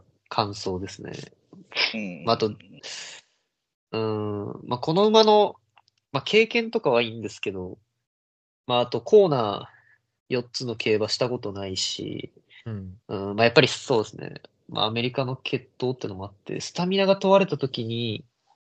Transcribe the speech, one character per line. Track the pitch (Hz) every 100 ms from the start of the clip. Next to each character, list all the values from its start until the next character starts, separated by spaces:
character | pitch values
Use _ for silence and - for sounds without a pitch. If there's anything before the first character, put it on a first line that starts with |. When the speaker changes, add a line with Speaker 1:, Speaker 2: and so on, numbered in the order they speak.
| _ _ -
Speaker 1:
感 | - 104
想 | 104 95 92
で | 95
す | -
ね。 | - - - _ _ 185 - - -
Speaker 2:
う | 110
ん。 | 98 82
Speaker 1:
ま | 95
あ、 | 113
あ |
と、 | 110
う | - - - - - - - _ _ _ _ _ _ -
ー | 110
ん、 | 110 107 107 104 110 -
ま | - 123
あ、 |
こ | 156
の | 175 214
馬 | 220
の、 | 214 214 202 - _ _ _ _ _
ま | 135
あ、 |
経 | - 214 220
験 | 233 226
と | 226
か | 147
は | 120
い | 117
い | 113
ん |
で | 104
す | -
け | 104
ど、 | 95 90 - _ _ _ _ _ _ _ _ -
ま | 123
あ、 |
あ | 120
と | 117
コ | - 214 185
ー |
ナ | 135 107 - -
ー | _ _ _ _ _ -
四 | 127
つ | 120 - 127
の |
競 | 110 113 107
馬 | 107
し | -
た | 123
こ | 117
と | 104
な | 98 98
い | 95
し、 | - - 98 - - _ _ -
Speaker 3:
う | 117
ん。 | 104 92 98 -
Speaker 1:
う | 98 101
ん、 | 101
ま |
あ、 |
や | 117
っ |
ぱ | 123
り | 156
そ | - - 117
う |
で | 107
す | -
ね。 | - - _ _ -
ま | 113
あ、 | 107
ア |
メ | 117
リ | 123
カ | 127
の | 127 131
血 | - 127 - -
統 | 127
っ | 131
て | 107
の | 95
も |
あ | 98
っ |
て、 | _ - -
ス | -
タ | -
ミ | 180 196
ナ | 196
が | 196
問 | 190
わ | 196
れ | 190
た | 143
時 | 135 -
に、 | 113 117 117 104 - _ _ _